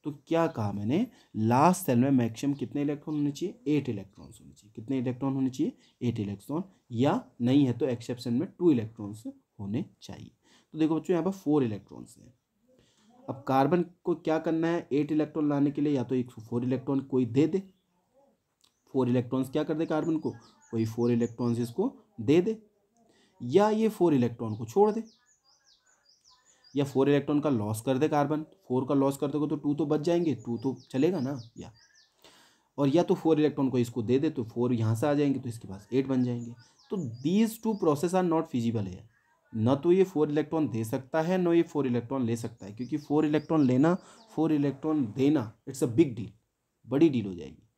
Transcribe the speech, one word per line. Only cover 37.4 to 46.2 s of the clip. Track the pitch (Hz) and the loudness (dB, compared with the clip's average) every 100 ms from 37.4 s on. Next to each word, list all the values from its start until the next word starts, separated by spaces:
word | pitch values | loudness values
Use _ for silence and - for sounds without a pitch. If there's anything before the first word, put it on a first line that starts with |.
| 226 220 | 2 0
two | 220 214 | -4 0
process | 165 143 170 | 2 2 2
are | 185 | 2
not | 180 160 156 | 2 0 0
feasible | 127 117 110 98 | -2 0 -2 -4
है, | 90 - _ _ _ _ | -10 -18 _ _ _ _
न | 113 110 139 | -2 0 2
तो | 170 | 2
ये | 185 | 4
फोर | 185 151 151 | 4 2 0
इलेक्ट्रॉन | 147 143 160 147 | 0 -2 -2 -2
दे | 110 | -2
सकता | 113 131 131 160 | -4 -6 -4 -2
है, | 160 185 | 0 0
न | 175 | 4
ये | 170 | 2
फोर | 165 151 135 | 2 0 0
इलेक्ट्रॉन | 120 113 135 117 | -2 -2 -4 -2
ले | 117 | -2
सकता | 117 - 98 | -6 -12 -18
है, | |
क्योंकि | 104 123 151 | -12 -8 -8
फोर | 147 143 156 | 0 0 2
इलेक्ट्रॉन | 151 147 160 | 0 0 2
लेना, | 131 127 156 180 - - - - | 4 6 4 2 -4 -20 -12 -2
फोर | 160 | 0
इलेक्ट्रॉन | 151 143 135 156 156 117 120 | 2 0 -2 -2 -2 -2 2
देना, | 135 151 107 - - | 2 4 0 -10 -14
it's | 127 | -4
a | 143 | 0
big | 110 160 | 4 2
deal, | 110 | 2